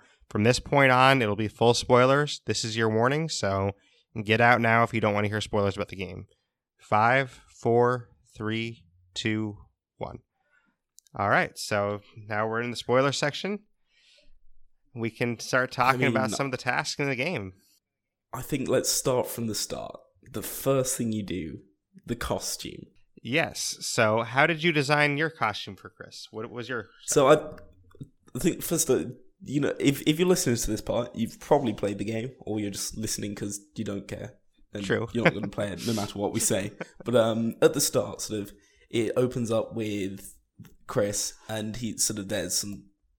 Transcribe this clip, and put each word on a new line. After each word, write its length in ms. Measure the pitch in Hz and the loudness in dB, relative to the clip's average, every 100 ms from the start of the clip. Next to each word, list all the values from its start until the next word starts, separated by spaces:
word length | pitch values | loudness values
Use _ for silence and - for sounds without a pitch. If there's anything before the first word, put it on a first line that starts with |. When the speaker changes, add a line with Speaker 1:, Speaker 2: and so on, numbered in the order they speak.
| _ _ _ | _ _ _
Speaker 1:
from 140 | 107 | 2
this 160 | 107 127 | 4 4
point 320 | - 143 135 | 2 4 6
on, 300 | 127 131 135 | 8 8 6
it'll 140 | 110 104 | 4 0
be 140 | 107 | -2
full 240 | - 117 | 4 4
spoilers. 640 | - - 123 127 139 147 - - | 4 6 6 8 4 2 -4 -4
This 180 | 107 | -4
is 140 | 113 110 | -2 0
your 100 | 113 | 2
warning, 400 | 110 120 147 160 | 4 2 2 -2
so 440 | - 101 98 98 - _ _ _ 120 | -2 0 0 0 -4 _ _ _ -10
get 160 | 104 113 | 2 4
out 220 | 117 120 | 6 6
now 220 | 117 113 | 6 4
if 100 | 117 | 4
you 80 | 113 | 2
don't 120 | 107 | 2
want 120 | 104 104 | 2 0
to 40 | |
hear 120 | 107 | -2
spoilers 340 | - 110 101 98 | -2 0 0 0
about 140 | - | -6
the 80 | 92 | -6
game. 300 | 92 95 - _ _ _ _ _ | -10 -10 -16 _ _ _ _ _
Five, 640 | - 107 117 131 131 - _ | 0 2 4 4 0 -8 _
four, 640 | - 120 117 120 123 120 _ _ - | -4 2 4 4 2 -4 _ _ -8
three, 480 | 107 113 113 117 _ _ _ - | -4 -4 -4 -8 _ _ _ -4
two, 420 | 110 110 107 101 - _ _ _ | -2 0 -2 -8 -18 _ _ _
one. 220 | - - - _ _ _ _ _ _ _ _ | -12 -12 -18 _ _ _ _ _ _ _ _
All 160 | - 101 | -4 2
right, 280 | 143 175 - | 2 0 -6
so 420 | - 104 101 104 - - 104 | -4 -2 -2 -4 -10 -20 -8
now 180 | 107 110 | -4 -2
we're 140 | 113 | -4
in 100 | 120 | -6
the 60 | 113 | -8
spoiler 340 | - 127 139 | 0 2 2
section. 480 | 131 147 - 185 202 - _ _ _ _ _ - - - - - _ _ 117 | 0 -2 -4 -6 -8 -12 _ _ _ _ _ -20 -20 -20 -20 -20 _ _ -6
We 140 | 113 | -6
can 300 | - 120 113 | -2 -4 -4
start 320 | - 131 127 | -2 0 0
talking 320 | - 123 127 | 0 2 4
Speaker 2:
I 40 | 139 | 2
mean, 80 | 131 | 2
Speaker 1:
about 160 | 131 | 0
some 140 | - 139 | -2 -4
of 60 | |
the 60 | 127 | -2
tasks 420 | 127 131 151 - | -2 -2 -4 -4
in 80 | 143 | -4
the 60 | 127 | -2
game. 380 | 147 160 95 - _ _ _ _ _ _ _ | -2 -4 -8 -14 _ _ _ _ _ _ _
Speaker 2:
I 80 | 127 | -10
think 280 | - 143 120 | -6 -4 0
let's 200 | 127 - | 0 2
start 380 | - 143 123 - | 0 0 0 -2
from 200 | - 117 | -4 -4
the 80 | 101 | -4
start. 440 | - - - - - _ - | -6 -8 -10 -14 -20 _ -14
The 100 | 110 | -10
first 540 | - - 131 135 127 - | -8 -4 0 2 0 -2
thing 160 | 117 | -2
you 120 | 110 | -2
do, 360 | 92 92 78 - - _ _ - - | -4 -6 -6 -10 -16 _ _ -20 -8
the 100 | 117 | -6
costume. 720 | - 98 - - - - - _ _ - | -4 -4 -4 -8 -10 -14 -18 _ _ -16
Speaker 1:
Yes. 560 | 113 143 135 - - - | -4 -2 -2 -4 -8 -6
So 400 | - - 110 110 | -4 2 2 2
how 260 | 113 127 156 | 0 2 4
did 160 | 160 | 4
you 80 | 170 | 2
design 460 | 151 135 147 147 143 | 2 2 2 2 2
your 120 | 160 | -2
costume 460 | 156 110 101 - 95 | -2 -4 -4 -10 -14
for 140 | - | -18
Chris? 380 | - 87 - - | -20 -20 -18 -16
What 180 | 107 117 | -12 -10
was 200 | 120 120 | -10 -8
your 180 | 123 104 _ - | -8 -10 _ -2
Speaker 2:
So 220 | 151 135 | 4 6
I, 60 | 151 - - - - - - - _ _ 131 | 6 4 -14 -20 -20 -20 -18 -18 _ _ -2
I 40 | |
think 240 | 170 - | -2 0
first, 260 | - 160 - | -4 -2 2
uh, 140 | 113 90 - - _ | 2 0 -8 -20 _
you 160 | - 139 | -6 -2
know, 140 | 127 - | 0 2
if, 220 | 139 139 - | 0 2 0
if 100 | 156 | 2
you're 100 | 180 | 2
listening 280 | 180 - 117 | 2 2 0
to 160 | - | 0
this 80 | 107 | -4
part, 320 | - 104 120 - | -2 -2 -2 -6
you've 240 | 113 - | -6 -8
probably 320 | - 147 127 | 2 2 2
played 240 | 104 101 101 | -2 -4 -4
the 80 | 101 | -4
game, 260 | 113 123 - | -6 -6 -10
or 200 | - 107 | -6 -4
you're 100 | 101 | -4
just 260 | 95 - - | -6 -8 -6
listening 380 | 110 - 107 101 | -6 -6 -6 -6
'cause 240 | 104 101 - - | -8 -8 -12 -8
you 80 | |
don't 240 | 107 101 98 | -6 -6 -8
care. 280 | 101 107 - _ _ _ | -10 -12 -16 _ _ _
And 120 | 107 98 | -10 -2
Speaker 1:
True. 220 | 110 113 | -2 0
Speaker 2:
you're 140 | 117 113 | 0 0
not 80 | |
gonna 140 | 180 214 | 0 -6
play 180 | - 101 | -6 -6
it 160 | 87 90 | -4 -2
no 80 | |
matter 240 | 110 104 101 | -2 -2 -2
what 140 | 101 | -2
we 80 | 113 | 0
say. 320 | - 104 101 - - | 0 0 -2 -10 -16
Speaker 1:
<laughs> 160 | - - | -12 0
Speaker 2:
But, 100 | 120 | 4
um, 400 | 113 113 113 - | 4 2 -2 2
at 120 | - | 2
the 80 | 143 | 4
start, 400 | - 127 104 - | 0 0 -2 -6
sort 180 | - 107 | -8 -8
of, 120 | 101 - _ _ _ | -8 -14 _ _ _
it 220 | 120 107 - | -2 0 2
opens 340 | 127 127 117 | 0 0 0
up 240 | 113 - 117 | 0 -2 -4
with 600 | 104 101 98 98 - - _ _ - - - | -4 -4 -4 -8 -16 -20 _ _ -20 -20 -4
Chris, 420 | 131 104 104 - - - | 0 0 0 -6 -8 -10
and 300 | 110 107 107 | -6 -6 -6
he 200 | 117 - | -8 -2
sort 220 | - 104 | -2 -2
of, 80 | 98 | -4
there's 300 | 104 90 - | -4 -2 -4
some 260 | 101 101 - _ _ | -4 -10 -18 _ _